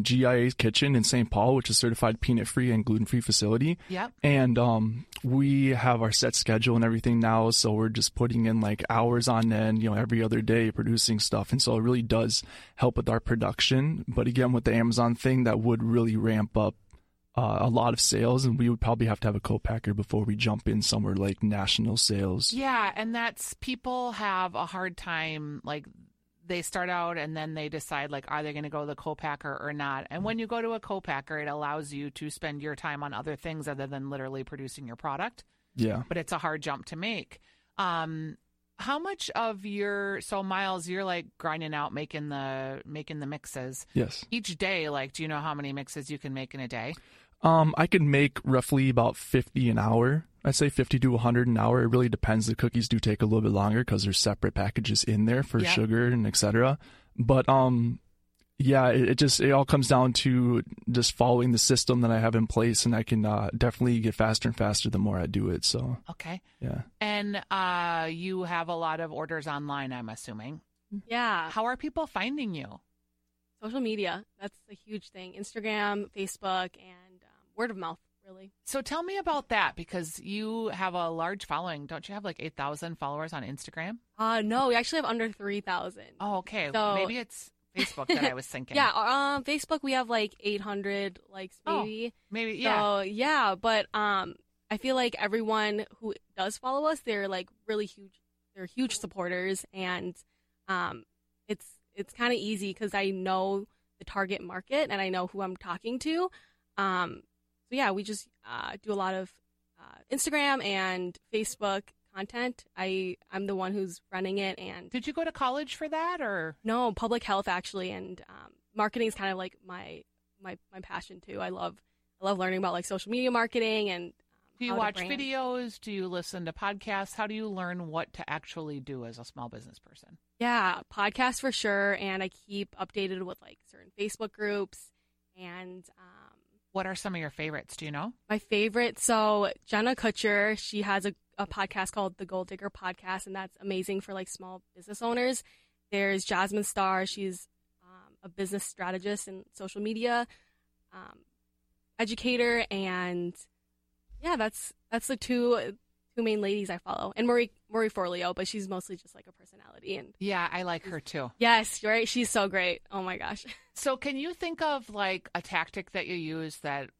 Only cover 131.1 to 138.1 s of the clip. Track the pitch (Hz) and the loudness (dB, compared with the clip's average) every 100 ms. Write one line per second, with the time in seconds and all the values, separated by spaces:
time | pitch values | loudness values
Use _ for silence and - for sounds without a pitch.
131.1 | 233 254 247 269 - 214 202 202 196 196 | 0 -2 0 -4 -2 0 2 2 0 -2
132.1 | 190 190 _ - 202 196 - 190 208 190 | -4 -6 _ -10 -8 -8 -8 -8 -6 -6
133.1 | 185 185 - - - _ - 185 - 208 | -6 -8 -12 -18 -20 _ -20 -20 -8 -8
134.1 | - 214 - 208 208 190 - - _ _ | -6 -10 -6 -4 -2 -4 -8 -20 _ _
135.1 | _ _ 185 180 180 185 185 180 _ 185 | _ _ -20 -16 -14 -16 -18 -20 _ -20
136.1 | 202 202 _ _ _ _ 190 185 185 202 | -20 -20 _ _ _ _ -6 -4 -6 -6
137.1 | 175 156 - 156 151 - - 156 147 196 | -6 -6 -8 -8 -8 -10 -12 -8 -6 -8